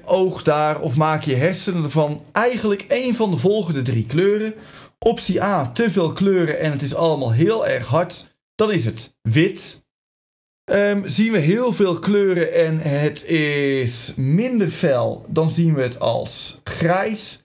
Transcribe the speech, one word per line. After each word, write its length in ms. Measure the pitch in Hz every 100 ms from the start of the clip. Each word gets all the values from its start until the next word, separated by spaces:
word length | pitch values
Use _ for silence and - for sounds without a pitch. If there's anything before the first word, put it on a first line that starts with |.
oog 380 | - 180 185 -
daar, 380 | - 147 151 151
of 160 | 151 127
maak 260 | 156 156
je 120 | 156
hersenen 500 | 127 156 185 - 180
ervan, 400 | 147 151 151 147 -
eigenlijk 500 | - 240 247 214 202
één 320 | - 277 254
van 160 | 240 220
de 80 | 156
volgende 440 | 151 208 175 147
drie 240 | 123 117 110
kleuren. 480 | 151 196 208 220 214 - - - _
Optie 440 | 226 220 - 180
A, 300 | 190 190 123
te 180 | 120 233
veel 220 | 185 160
kleuren 460 | - 196 185 165 151
en 140 | 156
het 100 | 139
is 120 | 139
allemaal 380 | - 165 147 127
heel 340 | 113 170 226 -
erg 200 | 131 110
hard. 500 | 143 170 - - _ _
Dan 180 | - 214
is 120 | 202
het 320 | 113 - - _
wit. 600 | - 113 180 190 - - _ _ _ _ _ _ _ _
Ehm, 440 | - 196 202 202 196
zien 240 | 127 220
we 60 | 214
heel 340 | 151 208 247
veel 260 | 185 196 165
kleuren 540 | - 202 196 175 160
en 260 | 170 160 160
het 460 | 160 143 147 151
is 920 | - 160 151 143 139 135 123 123 - -
minder 540 | 131 160 247 247 180
fel, 560 | - 170 127 113 117 -
dan 220 | 160 160
zien 240 | - 165
we 80 | 147
het 180 | 127 120
als 600 | 120 113 - - - -
grijs. 800 | - - 165 185 214 214 - -